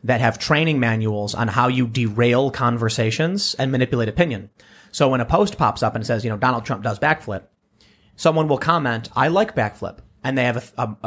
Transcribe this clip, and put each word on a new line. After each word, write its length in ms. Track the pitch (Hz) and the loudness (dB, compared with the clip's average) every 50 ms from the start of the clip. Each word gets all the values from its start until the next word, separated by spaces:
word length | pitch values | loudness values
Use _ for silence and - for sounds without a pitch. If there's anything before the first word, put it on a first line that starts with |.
| - | -2
that 160 | 117 123 113 | 0 0 2
have 180 | 127 117 107 - | 2 0 0 -2
training 440 | - - 151 147 160 160 156 139 | -2 0 2 2 2 2 2 2
manuals 520 | 123 117 113 110 110 110 104 104 104 104 - | 2 2 0 0 0 0 -2 -2 -4 -4 -2
on 140 | - 104 113 | -2 -2 0
how 220 | 95 120 123 127 | 0 2 2 2
you 180 | 127 127 127 117 | 2 0 0 0
derail 640 | 113 131 120 110 104 110 120 120 120 123 135 135 | 0 -2 -2 0 2 2 4 4 4 4 2 0
conversations 1000 | 127 - 131 120 117 117 117 110 - - 117 110 110 - 156 165 185 202 202 - - | 0 0 0 0 0 0 0 0 0 0 0 0 0 0 0 -2 -2 -2 -4 -4 -4
and 160 | - 135 131 | -2 -2 0
manipulate 380 | 131 127 127 120 - 120 117 107 | 0 0 0 0 0 0 -2 0
opinion. 400 | 104 - 175 165 123 98 95 101 _ _ - - - - - _ | 0 0 0 0 -2 -4 -8 -12 _ _ -20 -20 -20 -20 -20 _
So 160 | - - 151 135 | -2 0 2 2
when 140 | 131 127 | 2 2
a 40 | 117 | 0
post 320 | - - 170 208 202 - - | 2 2 2 2 2 0 0
pops 240 | 160 107 101 - | 0 0 0 0
up 140 | - 110 - | -2 -2 -2
and 100 | 110 110 | -2 -4
says, 200 | - 120 110 110 | -2 -2 -2 -2
you 40 | 120 | -4
know, 60 | 110 104 | -2 0
"Donald 280 | 110 127 127 117 110 | 0 0 0 0 -2
Trump 180 | - 131 98 104 | -6 -6 -4 -4
does 160 | 120 110 - | -4 -4 -2
backflip," 440 | - 151 156 - - - 104 92 - _ _ _ _ _ _ _ _ _ _ _ _ _ _ - | 0 0 0 -2 -4 -6 -8 -10 -10 _ _ _ _ _ _ _ _ _ _ _ _ _ _ 0
someone 320 | - 165 156 160 156 151 | 2 2 4 4 2 2
will 80 | 143 127 | 0 0
comment, 520 | - 160 165 170 143 127 117 113 113 - - | 2 0 0 2 0 -2 -2 -4 -6 -6 -2
"I 140 | 127 135 151 | 0 0 2
like 260 | 165 190 220 - - | 2 2 0 0 0
backflip." 440 | - 113 104 - - - 90 - - - - _ _ - | -2 -2 -2 -4 -6 -10 -12 -12 -14 -20 -20 _ _ -6
And 120 | 131 135 131 | -4 0 0
they 60 | 123 | 0
have 300 | 123 117 117 - - - - | 0 0 -4 -6 -8 -6 -6
a, 40 | 123 | -6
a, 140 | 113 107 - - | -6 -6 -6 -6